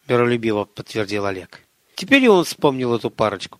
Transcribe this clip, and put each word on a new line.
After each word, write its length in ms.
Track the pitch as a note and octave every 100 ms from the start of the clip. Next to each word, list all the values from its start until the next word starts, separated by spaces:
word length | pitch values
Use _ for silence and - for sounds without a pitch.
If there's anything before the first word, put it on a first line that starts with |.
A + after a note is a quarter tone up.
| -
миролюбиво 600 | B2 A#2+ A#2+ A2+ G#2 G2
подтвердил 600 | - - A2 G2 G#2 G2+
Олег. 340 | F#2+ E2+ - _ _ _ -
Теперь 260 | F#3+ C4+
и 40 | B3+
он 160 | F#3+
вспомнил 500 | D#3+ - D3 C3 B2
эту 160 | A#2 A#2
парочку. 480 | - G#2+ G2 - -